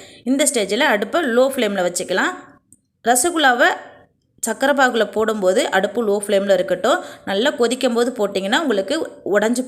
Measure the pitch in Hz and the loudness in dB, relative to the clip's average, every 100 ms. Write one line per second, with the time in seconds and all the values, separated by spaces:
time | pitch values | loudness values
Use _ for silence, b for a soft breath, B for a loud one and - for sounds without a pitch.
0 | B B 240 277 294 247 190 214 294 214 | B B -2 0 0 0 -2 0 2 0
1 | 214 330 285 233 269 269 214 196 180 175 | 0 -2 0 2 2 0 -2 0 -2 -2
2 | 180 185 311 - - - _ _ _ _ | -4 -2 -2 -4 -14 -20 _ _ _ _
3 | 226 254 349 311 277 240 339 - - - | 0 2 2 2 2 4 2 0 -8 -20
4 | _ _ _ _ 226 220 269 277 254 240 | _ _ _ _ -8 -2 0 4 2 2
5 | - 214 220 220 185 202 - 190 196 240 | 0 0 -2 0 2 2 2 0 0 -2
6 | 214 208 202 196 196 185 180 175 233 359 | -2 -2 0 0 2 2 2 0 0 0
7 | B B - 196 277 294 233 254 254 233 | B B -6 -2 0 0 0 0 -2 0
8 | 247 240 202 196 190 285 302 202 - 320 | -2 -2 -2 -2 -2 -2 0 -2 -2 -4
9 | - - - 202 220 240 | -6 -8 -2 0 0 -2